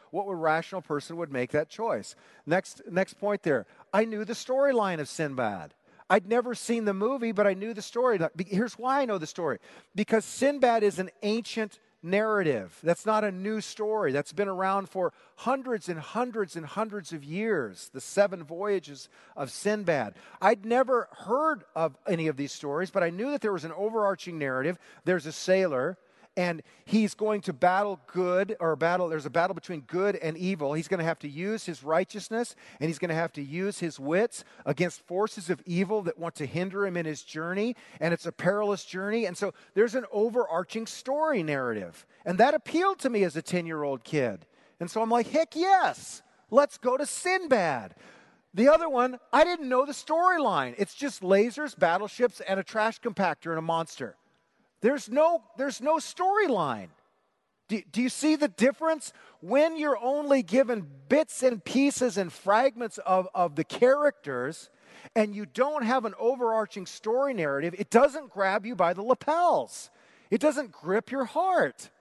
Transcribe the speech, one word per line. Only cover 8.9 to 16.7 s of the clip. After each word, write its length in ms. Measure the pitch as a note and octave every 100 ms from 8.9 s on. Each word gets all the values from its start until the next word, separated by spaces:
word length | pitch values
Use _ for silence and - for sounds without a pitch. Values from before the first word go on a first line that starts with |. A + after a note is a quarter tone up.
| C4+
I 40 | C4
know 140 | G3
the 80 | D3+
story. 320 | - D#3+ A2 - - _
Because 320 | F3+ G#3 A3 -
Sinbad 560 | - C4+ C#4+ B3 A3+
is 160 | G#3 D#3
an 140 | F#3 -
ancient 580 | G#3 A3 - A#3 G#3+ - _ _
narrative. 720 | E3 G3 A3 G#3 D#3+ A#2+ F#2 -
That's 240 | D#3 E3+ G#3+
not 160 | G#3+
a 80 | G#3+
new 280 | F#3 G3 A3
story. 520 | - - G#3+ G#3+ E3
That's 200 | C#3 -
been 160 | D#3 G3+
around 400 | F#3 F#3+ G3 F#3+
for 240 | F#3+ F3 - - -
hundreds 520 | A#3 C4+ B3+ A3 -
and 100 | E3
hundreds 560 | C#3+ A3 B3 A3 F#3 E3+
and 80 |
hundreds 480 | D3+